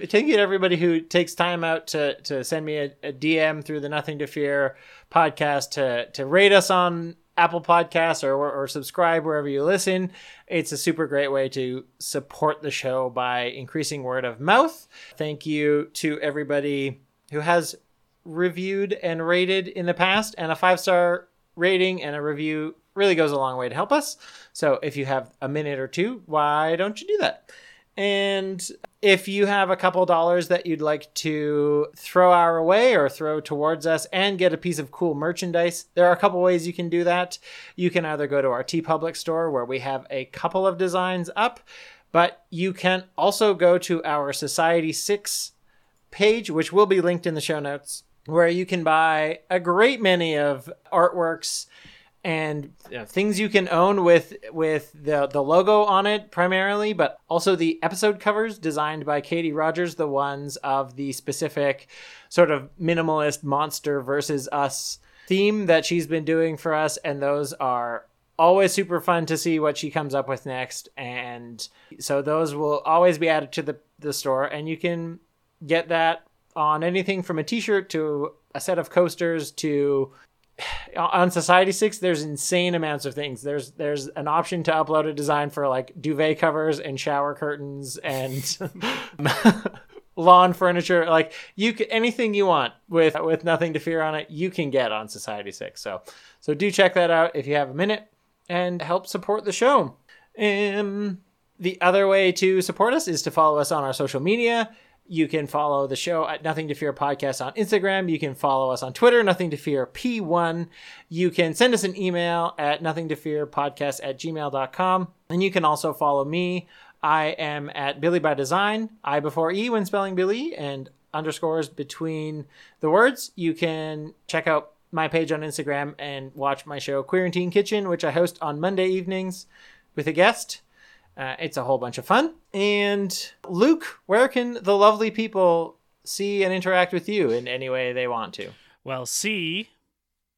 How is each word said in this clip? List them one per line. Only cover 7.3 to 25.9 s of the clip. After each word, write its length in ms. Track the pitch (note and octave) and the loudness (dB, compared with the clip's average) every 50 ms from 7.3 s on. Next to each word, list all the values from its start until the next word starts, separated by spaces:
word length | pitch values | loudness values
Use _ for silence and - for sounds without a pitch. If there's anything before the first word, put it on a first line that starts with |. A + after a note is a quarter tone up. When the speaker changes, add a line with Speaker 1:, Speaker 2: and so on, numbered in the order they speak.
| _ | _
Speaker 1:
Apple 240 | - E3+ E3 E3 F3 | 2 2 4 2 0
Podcasts 640 | D#3 - F3 E3+ E3+ E3 - E3+ E3 E3 D#3+ - - | 2 4 4 4 4 2 2 2 2 2 0 0 0
or, 80 | C3+ C3+ | 0 0
or, 180 | C#3 D3 D3 | 0 0 -2
or 160 | C3+ C#3 C#3 C3+ | -2 -4 -6 -6
subscribe 580 | - D3 C3 - - - F3 E3+ E3 E3 D3 | -6 -8 -10 -4 0 2 4 4 4 2 2
wherever 200 | D#3+ D#3 D3+ D3 | 0 -2 -2 -2
you 160 | C#3+ C#3 C#3 C#3+ | -2 -2 0 2
listen. 480 | E3 G3 F#3+ F#3+ G3 F#3 F#3 F#3 F#3 F#3 - - - - - _ | 2 2 2 2 0 0 0 -2 -4 -8 -12 -20 -20 -20 -20 _
It's 260 | - - E3+ D3+ - D3+ | -4 -4 -4 -2 -4 -4
a 60 | C3+ | -4
super 280 | - F3 D#3+ D#3+ D#3+ | -2 -2 0 0 -2
great 220 | C3 C#3+ C#3 C#3+ C#3 | -2 0 0 0 0
way 220 | C#3 C#3 C3+ C3+ | 0 0 -2 -2
to 340 | C3 C#3 C3 B2+ B2+ C3 - _ _ - | -2 -4 -4 -4 -6 -8 -10 _ _ -14
support 640 | - - - C#3+ C3+ - - - D#3 D3+ D3+ - - | -10 -8 -6 -6 -8 -8 -6 -2 0 0 0 -2 -4
the 80 | D3 | -8
show 400 | C3 - - C3 B2+ C3 C3 B2+ | -6 -6 -4 -4 -2 -2 -2 -4
by 320 | A#2+ B2 B2 B2 B2 B2 A#2+ | -4 -4 -2 -2 -2 -2 -4
increasing 600 | B2 A#2+ C3 C3 - - D#3+ D3+ - D3+ C#3+ B2+ | -4 -6 -10 -10 -8 -6 -6 -4 -4 -6 -8 -6
word 200 | B2+ B2+ C3 B2+ | -6 -4 -4 -4
of 160 | B2 A#2 A2+ | -6 -6 -4
mouth. 480 | C3+ E3 G3+ B3 D4+ D#4+ D#4+ - - _ - - - - - - | 0 4 4 4 4 2 0 -8 -20 _ -20 -20 -20 -14 -10 -8
Thank 260 | D3+ D3+ D3+ D3 - | -6 -6 -6 -8 -6
you 460 | D#3 D3+ D3+ D3 D3 D3 D3 D3+ - - | -4 -2 0 2 2 2 2 0 -4 -6
to 240 | - - D#3 D3 D3+ | -4 -4 -4 -2 -2
everybody 800 | C#3+ D3+ C#3 D3+ D3 C3+ D3 C#3+ C#3+ D3 C#3+ C#3 C3+ C3+ C3 C3+ _ _ _ _ _ - C#3+ | -4 -4 -4 -4 -4 -2 -2 -2 -2 -2 -2 -2 -4 -4 -6 -10 _ _ _ _ _ -10 -8
who 80 | D3+ | -4
has 340 | D3+ E3 F3 F3 D#3 - - - _ _ _ _ _ _ _ _ - | 0 2 2 2 2 -2 -6 -14 _ _ _ _ _ _ _ _ -18
reviewed 720 | F3 D#3 E3 F3+ F3+ D#3+ E3+ F#3 F#3+ G3 G3 G3+ F#3 G3+ | -10 -4 -2 -2 -2 -2 -4 -6 -4 -2 -2 -2 -2 -4
and 320 | - - F3 E3 E3 D#3+ | -4 -4 -4 -4 -2 0
rated 420 | E3 F3 F3+ F#3 F3+ F#3+ F#3+ F#3 F#3 | 0 2 2 2 2 0 -2 -2 -4
in 160 | - F#3+ F3 | -6 -6 -4
the 80 | F3 E3+ | -2 0
past, 400 | E3+ F3 F#3 F#3+ G#3+ G#3+ G#3+ - - | 0 0 2 2 0 -2 -2 -6 -6
and 120 | E3+ D#3+ | -4 -4
a 60 | D#3+ | -2
five-star 720 | - - F#3 F#3 E3+ - G3+ F#3 F3 F3 F3 F3 F3+ - _ _ _ _ _ _ | 2 4 4 4 4 2 2 4 4 4 2 0 -2 -6 _ _ _ _ _ _
rating 460 | - E3+ F#3 F#3+ F#3 F#3 F#3 F#3 F3+ - | 0 2 2 4 4 2 0 0 -2 -6
and 140 | D3 C#3+ | -6 -6
a 60 | D3 D3 | -4 -4
review 520 | D3+ D3+ D3 D#3 D#3 D#3 D#3 D3+ D#3 - _ _ _ - | -4 -4 -4 -4 -4 -4 -4 -4 -6 -8 _ _ _ -2
really 200 | G3 G3 G3 F3+ | 2 4 4 4
goes 160 | D#3+ D#3+ D3 | 4 4 2
a 60 | D3 | 2
long 200 | C#3 C3 C3 B2+ | 2 0 0 -2
way 120 | B2+ B2 B2 | -2 -6 -4
to 60 | A#2+ | -2
help 160 | D3 G3 G3+ C#4 | -2 0 2 2
us. 240 | D4+ C#4+ - - - - - - - - _ - | 0 0 -2 -8 -14 -18 -20 -20 -20 -20 _ -6
So 280 | - - D3+ C3+ - - | -2 2 2 2 2 0
if 140 | D3+ C3 | -4 -6
you 80 | C#3 C#3 | -6 -4
have 240 | C3 C#3 C3 C3 - _ - | -2 -2 -2 -4 -6 _ -10
a 80 | C#3 C3+ | -8 -6
minute 300 | C#3+ D3+ D3+ D3 C#3+ C3 | -4 -4 -4 -4 -4 -6
or 80 | C3 | -6
two, 340 | C3 | -6